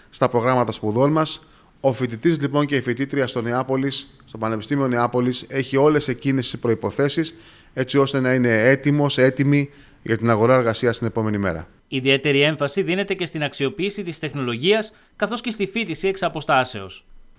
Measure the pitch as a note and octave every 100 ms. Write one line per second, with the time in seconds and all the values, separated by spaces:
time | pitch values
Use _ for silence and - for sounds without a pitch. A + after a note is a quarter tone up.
0 | _ - B2+ A#2+ A#2 B2+ A2+ G#2+ G#2+ A2
1 | C#3 D#3 D#3 - - - _ _ C3+ A#2
2 | B2+ A2+ E3+ D#3+ C#3 C#3+ D3 C#3 B2 A#2+
3 | C#3 C#3 B2 B2 A2+ A#2+ C3 C3+ C#3 C3
4 | - - - A2+ A2 A2 G#2 C#3+ C3+ A#2+
5 | A#2+ B2 B2 B2 - C3+ C3 C3+ D3 D3+
6 | C#3+ B2 C#3 C3+ A#2+ B2 A#2+ A2 G#2+ -
7 | C#3+ E3+ D#3+ - - - - - C3 C#3
8 | C#3 C#3 B2+ C3 B2 A2+ A#2 C3+ C#3+ D3
9 | C#3+ C3+ C3 C3 C#3 C#3+ C#3 - - -
10 | - A2 A2+ A2 A#2 B2+ A#2 A2 B2 A2
11 | A#2 A#2 A2 G#2 G2 D#2+ D#2+ - _ C3
12 | C3 C3+ D3 C#3 D3 D3+ C#3+ G3 E3 F#3
13 | G3 F#3 F3 D#3+ D3 - C3+ C3 F#3+ G3
14 | F3 D#3 D#3 D3 B2 A#2+ D#3+ A3 G#3+ -
15 | _ _ G3+ A#3 B3 G#3+ G3 A3+ G3+ D3+
16 | F#3+ F#3+ E3+ D3+ - C#3 B2 G#2+ F#2+ -
17 | _ - -